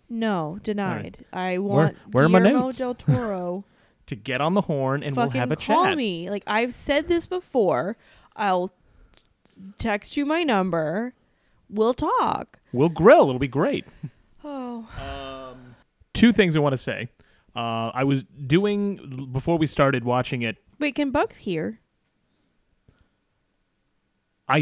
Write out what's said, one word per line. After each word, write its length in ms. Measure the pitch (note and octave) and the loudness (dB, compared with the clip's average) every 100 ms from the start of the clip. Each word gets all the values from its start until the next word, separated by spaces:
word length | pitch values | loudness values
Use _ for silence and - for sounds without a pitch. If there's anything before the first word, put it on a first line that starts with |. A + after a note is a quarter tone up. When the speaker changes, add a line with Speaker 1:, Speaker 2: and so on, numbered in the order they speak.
| - | -12
Speaker 1:
No, 480 | A3+ A3+ F#3 D3+ F#3+ | -4 -2 -2 -4 -8
denied. 600 | - G#3 F#3+ G#2+ D3+ - - | -6 -4 -4 -6 -8 -16 -14
Speaker 2:
All 80 | F#3 | -8
right. 100 | F#3 | -4
Speaker 1:
I 40 | F3+ | -4
Speaker 2:
Where, 160 | G3+ C#3 D#3 | 0 2 2
Speaker 1:
want 120 | - - | 0 -4
Speaker 2:
where 140 | A#2+ D3+ | 2 6
are 40 | |
my 100 | F3+ | 8
Speaker 1:
Guillermo 200 | F#3+ C#4+ C4 | 6 4 0
Speaker 2:
notes? 120 | B3 | -4
Speaker 1:
del 160 | B3 A#3+ | -6 -4
Toro 720 | - B3 A3+ F#3+ F3+ F3+ - | 0 0 0 -4 -6 -8 -10
Speaker 2:
<laughs> 40 | _ _ _ - | _ _ _ -14
To 80 | A#2 | -12
get 260 | A#2 B2+ | -6 -2
on 140 | D3+ G3 | 0 0
the 60 | |
horn 420 | F#3 D3 C3 C#3 | 0 -2 0 -2
and 120 | D3 C#3 | -2 -2
we'll 120 | A#3 | -2
Speaker 1:
fucking 120 | B3+ | 0
Speaker 2:
have 120 | B3+ | -2
a 40 | - | -2
Speaker 1:
call 300 | - D#4+ F#4 | 0 2 2
Speaker 2:
chat. 100 | D#4+ | 0
Speaker 1:
me. 360 | A3+ E3+ F3+ | -2 -4 -6
Like, 100 | G3+ - | -6 -2
I've 260 | G#3+ A#3+ | -2 -2
said 340 | - - C#4+ E4+ | -4 -2 0 2
this 200 | E4+ - | -2 -2
before. 680 | F#4 - C4 F#3 B2+ E3+ A3+ _ - _ - | -8 -4 0 2 2 -2 -8 _ -20 _ -4
I'll 380 | G#3 F#3 F#3 _ _ _ - _ _ _ _ - F#3+ - | 0 0 -2 _ _ _ -20 _ _ _ _ -20 -20 -8
text 400 | A3+ G#3 - - | -4 -4 -4 -4
you 80 | C#4+ | -2
my 160 | D#4+ | 0
number. 720 | D#4+ G#3 F#3 E3 D3+ F3+ B3 - _ _ _ _ - | 2 2 2 0 -2 -4 -6 -10 _ _ _ _ -10
We'll 240 | G#3 A3 | -2 0
talk. 640 | B3+ D#4 B4 - - - - _ | 0 0 0 0 -2 -8 -18 _
Speaker 2:
We'll 160 | A#2+ D#3+ | 2 2
grill. 380 | D#3 F#3 D#4+ E3 | 6 8 8 8
It'll 80 | B2+ | 2
be 100 | C3+ | -2
great. 380 | C3 A#3 C4+ - - B2+ - _ _ | 0 0 -2 -8 -14 -16 -16 _ _
Speaker 1:
Oh. 460 | D4+ C#4 B3 A#3+ A3 - C3+ C#3 C3+ C3+ C3 | -14 -12 -10 -12 -14 -14 -12 -10 -12 -14 -14
Speaker 2:
Um, 240 | B2+ B2+ - _ _ _ - | -18 -20 -20 _ _ _ 2
two 180 | A#3 | 4
things 220 | A3 F#3 D#3 | 6 2 2
I 40 | |
wanna 160 | C#3+ C3 | 2 0
say. 320 | - G#2 A#2 _ _ _ _ A#2+ | -4 -8 -8 _ _ _ _ -8
Uh, 360 | A#2 A2+ A2+ | -4 -4 -4
I 100 | B2+ | -2
was 200 | C#3 C#3 | 0 0
doing, 1040 | - - C3+ E3 G#3 G3+ G3+ G3 - B2+ C3+ | -2 -10 0 2 2 0 -2 -6 -10 -14 -8
before 280 | C3 E3 E3+ | -6 0 0
we 80 | D#3 | 0
started 360 | - C#3 B2+ | 2 2 2
watching 380 | A#2+ B2 B2 B2+ | 0 0 -2 -4
it. 160 | A#2 - _ - | -4 -6 _ -4
Speaker 1:
Wait, 160 | D4 C#4 | -4 -2
can 160 | C#4+ | -2
bugs 260 | C#4+ A4 - | 0 -2 -4
hear? 420 | G#3 E3 F#3 A3 _ _ _ _ _ _ _ _ _ _ _ _ _ _ _ _ _ _ _ _ _ _ _ _ _ _ - | -6 -4 -4 -8 _ _ _ _ _ _ _ _ _ _ _ _ _ _ _ _ _ _ _ _ _ _ _ _ _ _ -2
Speaker 2:
I 100 | C#3+ | 0